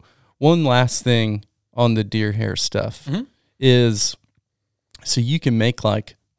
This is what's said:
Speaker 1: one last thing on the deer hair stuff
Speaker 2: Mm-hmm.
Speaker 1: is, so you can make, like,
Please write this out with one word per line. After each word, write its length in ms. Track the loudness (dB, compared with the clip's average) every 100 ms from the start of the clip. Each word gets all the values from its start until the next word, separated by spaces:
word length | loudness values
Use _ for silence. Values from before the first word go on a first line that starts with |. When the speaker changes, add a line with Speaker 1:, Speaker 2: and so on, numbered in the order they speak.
| _ _ _ 0
Speaker 1:
one 260 | 2 2
last 380 | 2 2 0 -2
thing 400 | 0 0 0 -4 -10 _ _
on 200 | 0 2
the 100 | 2
deer 280 | -2 -2 -2
hair 240 | -2 -4 -4
stuff 480 | -4 -4 -6 -10 -8
Speaker 2:
Mm-hmm. 160 | -8 -8 _ _ -2
Speaker 1:
is, 560 | 4 4 4 0 -4 -6 _ _ _ _ _ _ _ -16
so 160 | -4 -2
you 180 | 0 0
can 160 | 0 2
make, 240 | 0 0
like, 320 | -2 -2 -6 _ _